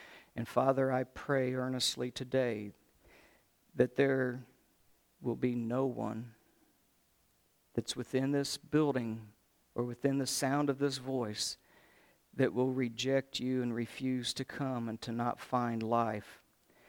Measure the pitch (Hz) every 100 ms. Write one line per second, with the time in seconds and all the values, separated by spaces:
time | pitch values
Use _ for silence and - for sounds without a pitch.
0 | - - - - 117 123 135 131 131 131
1 | 127 - - 139 127 127 127 127 - -
2 | 127 - 127 131 123 110 104 - _ _
3 | - - - _ _ _ _ - 123 -
4 | 139 135 127 123 123 _ _ _ _ _
5 | _ _ 135 123 127 120 113 127 135 113
6 | 110 110 120 - _ _ _ _ _ _
7 | _ _ _ _ _ _ _ - - 131
8 | 123 131 135 143 139 - - 151 147 127
9 | 117 113 107 - _ _ _ - 123 117
10 | 139 139 131 - 135 143 143 131 143 131
11 | 127 131 110 107 - - _ - - _
12 | _ _ _ - 131 107 131 131 123 113
13 | 127 135 135 - 127 127 123 117 117 -
14 | 131 127 117 - 131 - 135 123 117 113
15 | - 117 120 - - 127 120 113 110 117
16 | 113 107 - - _ _ _ _